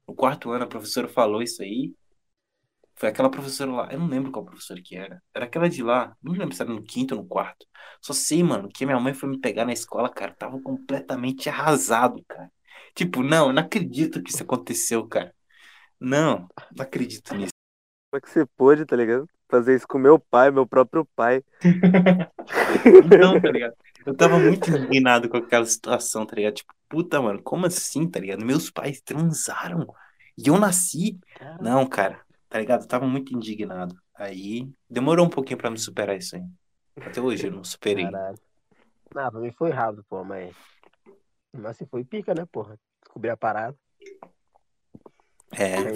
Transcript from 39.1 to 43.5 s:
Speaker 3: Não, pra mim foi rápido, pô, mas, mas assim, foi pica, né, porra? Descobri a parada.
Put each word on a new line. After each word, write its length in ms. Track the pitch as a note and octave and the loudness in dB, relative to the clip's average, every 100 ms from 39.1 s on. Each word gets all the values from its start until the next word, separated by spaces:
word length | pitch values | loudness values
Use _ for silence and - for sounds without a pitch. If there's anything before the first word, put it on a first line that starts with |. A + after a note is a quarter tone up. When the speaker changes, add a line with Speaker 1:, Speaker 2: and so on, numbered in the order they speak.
Speaker 3:
Não, 160 | C#3 C3 | -8 -8
pra 100 | A2+ | -8
mim 120 | A#2+ | -12
foi 180 | - E3 | -6 -4
rápido, 340 | C3+ A2+ G#2 G#2+ | -2 -4 -6 -12
pô, 140 | - | -12
mas, 300 | F#2+ F#2+ F2+ F2+ _ _ _ _ _ - _ _ _ | -12 -12 -14 -18 _ _ _ _ _ -20 _ _ _
mas 140 | C3 G#2+ | -16 -14
assim, 200 | A2+ C3 | -14 -12
foi 180 | B2 | -12
pica, 300 | C3 G#3+ G3+ | -10 -10 -6
né, 100 | E3 F3 | -6 -6
porra? 280 | - G#2 G#2+ _ _ | -12 -14 -16 _ _
Descobri 280 | _ - A2+ | _ -10 -8
a 60 | A#2 | -4
parada. 400 | A#2 | -4